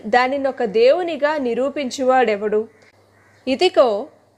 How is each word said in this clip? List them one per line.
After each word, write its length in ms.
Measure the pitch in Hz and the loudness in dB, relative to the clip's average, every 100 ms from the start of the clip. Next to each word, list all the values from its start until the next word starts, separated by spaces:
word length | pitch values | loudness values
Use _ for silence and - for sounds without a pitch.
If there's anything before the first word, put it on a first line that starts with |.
| 214 | 0
దానినొక 580 | 240 254 277 269 254 | 2 2 -2 -4 -4
దేవునిగా 760 | 233 220 247 339 339 294 285 311 | -2 2 4 4 0 -2 -2 -2
నిరూపించువాడెవడు? 1300 | 247 226 269 302 254 - 254 262 226 202 214 214 220 _ _ _ _ _ _ _ 254 | -2 -2 -4 -4 -6 -2 0 2 2 0 -2 -2 -4 _ _ _ _ _ _ _ -4
ఇదిగో, 600 | 262 359 370 254 202 285 _ _ | 0 2 4 2 0 -6 _ _